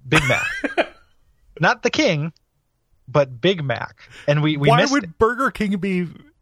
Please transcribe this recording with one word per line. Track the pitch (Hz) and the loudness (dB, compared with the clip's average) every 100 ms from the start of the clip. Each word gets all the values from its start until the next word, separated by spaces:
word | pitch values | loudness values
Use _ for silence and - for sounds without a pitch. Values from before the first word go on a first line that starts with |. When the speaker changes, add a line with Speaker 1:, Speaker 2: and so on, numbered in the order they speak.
| 131 | 0
Speaker 1:
Big | 156 139 | 0 2
Mac. | 107 - - - - | -2 -2 -6 -8 -4
Speaker 2:
<laughs> | - - _ _ _ _ _ - | -6 -6 _ _ _ _ _ -2
Speaker 1:
Not | 170 - | 0 2
the | 240 | -2
King, | - 302 160 156 - _ _ _ _ _ _ - | 0 0 0 -4 -8 _ _ _ _ _ _ -4
but | 135 139 123 | 0 0 0
Big | 170 196 | 0 0
Mac. | 139 113 - - - - - | -2 -6 -6 -14 -20 -12 0
And | 147 | 2
we, | 151 151 | 2 2
we | 143 | 2
Speaker 2:
Why | 220 | 4
Speaker 1:
missed | 240 | 4
Speaker 2:
would | 277 | 0
Speaker 1:
it. | 190 - | -4 0
Speaker 2:
Burger | 220 240 262 | 0 2 -4
King | - 214 196 | -2 -4 -2
be | 196 185 175 147 - _ | -2 -2 -4 -10 -20 _